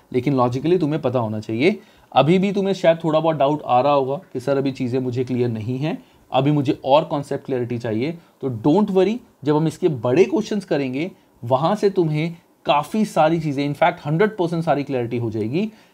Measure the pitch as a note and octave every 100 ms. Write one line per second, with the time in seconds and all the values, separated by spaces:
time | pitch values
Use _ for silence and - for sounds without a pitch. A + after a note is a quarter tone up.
0 | - B2+ C3+ C3+ B2 B2+ D#3 F3+ D3 D#3
1 | B2+ B2 A2 A2 G#2+ A2+ E3+ G3+ - _
2 | _ B2+ C#3+ F#3 G3 G3 G3 F#3+ E3 E3
3 | E3 D#3 D#3+ D3+ C#3 D3 - B2 C#3 C#3+
4 | C3 C#3 - C3 B2 C#3 C3+ C3 B2 C3
5 | B2+ B2 B2+ B2 B2 A2+ G#2 B2+ D#3 C4
6 | - _ - - C#3 D3 C3+ - C3+ D3
7 | E3 D3 C3+ C#3 - B2+ A#2+ A#2+ A#2+ G#2+
8 | C#3+ E3 _ - C3+ A#2 D3 F3+ G#3+ F#3+
9 | F#3+ A#3+ - - C3+ D3+ D#3+ - F3+ C3
10 | B2 B2+ G3 G#3+ G#3 G#3 - D3+ C3 C3
11 | F3+ - _ - A#2+ C3 E3 G#3 G3+ F#3+
12 | D#3+ D3+ E3+ E3+ _ _ - F#3 - A3
13 | G#3+ F3 D#3 E3+ D#3 C3+ C#3+ D3 E3 E3+
14 | D3 E3 G#3+ G#3+ E3+ E3+ D#3+ C#3+ C#3 C3
15 | A#2+ A#2+ A#2 G#2+ G#2 D#3 G#3+ - _